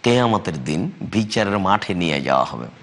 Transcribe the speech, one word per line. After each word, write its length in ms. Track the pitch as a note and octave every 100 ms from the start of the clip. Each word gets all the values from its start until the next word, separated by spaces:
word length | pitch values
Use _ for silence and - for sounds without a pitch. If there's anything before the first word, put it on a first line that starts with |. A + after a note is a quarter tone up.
কিয়ামতের 600 | A#2+ B2 B2 G#2+ - D2+
দিন 260 | C2 D#2 D3+ -
বিচারের 580 | - G2+ G#2+ A2+ G2+ G2+
মাঠে 360 | F#2+ G#2 -
নিয়ে 260 | F2+ E2+ D2
যাওয়া 240 | C2 C2+
হবে। 220 | B1 B1 A#1+ -